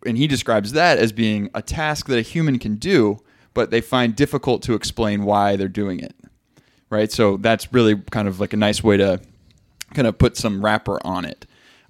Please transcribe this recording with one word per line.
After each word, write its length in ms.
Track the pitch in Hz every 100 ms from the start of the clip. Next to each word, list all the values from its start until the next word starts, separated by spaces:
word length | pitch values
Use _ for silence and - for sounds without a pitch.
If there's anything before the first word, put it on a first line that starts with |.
| -
and 100 | 113
he 100 | 147
describes 440 | 127 - 110 104
that 260 | 151 175 123
as 120 | 113
being 380 | 104 110 104 101
a 80 | -
task 440 | - 165 156 151 -
that 120 | 123
a 40 |
human 360 | 113 165 156 127
can 180 | 113 107
do, 440 | 156 180 107 104 _ _ _
but 160 | 123 110
they 100 | 113
find 340 | - 127 120 107
difficult 460 | 143 139 - 120
to 120 | -
explain 500 | 110 - - 110 104
why 320 | 101 104 101 98
they're 120 | 98
doing 320 | 95 101 90
it. 140 | - - - _ _ _ _ _ -
Right? 220 | 107 107
So 240 | - 107 98
that's 360 | 113 110 -
really 240 | 123 110 104 -
kind 160 | 113 101
of, 120 | 92
like, 120 | 104
a 40 | 107
nice 260 | 104 107
way 140 | 113 101
to 240 | 98 90 - _ _ _ _ - -
kind 120 | - 117
of 100 | 98
put 180 | 123 -
some 280 | 113 98
wrapper 400 | 107 107 - 98 -
on 180 | 92
it. 220 | 85 - - _ _ _